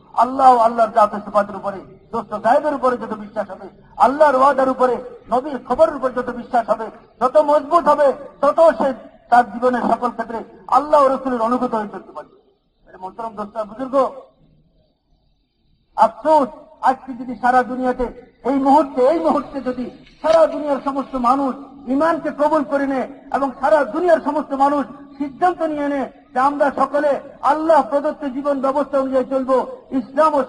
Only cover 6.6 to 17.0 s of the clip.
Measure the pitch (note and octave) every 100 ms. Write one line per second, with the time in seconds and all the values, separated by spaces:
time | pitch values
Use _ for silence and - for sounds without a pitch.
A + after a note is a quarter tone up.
6.6 | A3 A3 A3 - - - B3 D4+ D4+ D4+
7.6 | C#4 E4+ C#4+ D4 C#4+ - - - C#4 C#4+
8.6 | E4 - C#4+ B3+ - _ - A#3+ A#3 A#3
9.6 | B3+ B3 - A#3 A#3+ A#3 A3+ A3+ - -
10.6 | - B3 D4 D4+ C4+ C4+ C4+ B3 A3 B3
11.6 | B3 A3 G#3 F#3+ - D#3 D3 _ _ _
12.6 | _ _ _ F#3 F#3 G3 A3+ G#3 G#3 A3+
13.6 | G#3 A#3 C4 C4+ A#3+ - - _ _ _
14.6 | _ _ _ C6+ _ _ _ _ _ _
15.6 | _ _ _ - A3+ - D4 D#4 C4 -
16.6 | - - A#3 B3+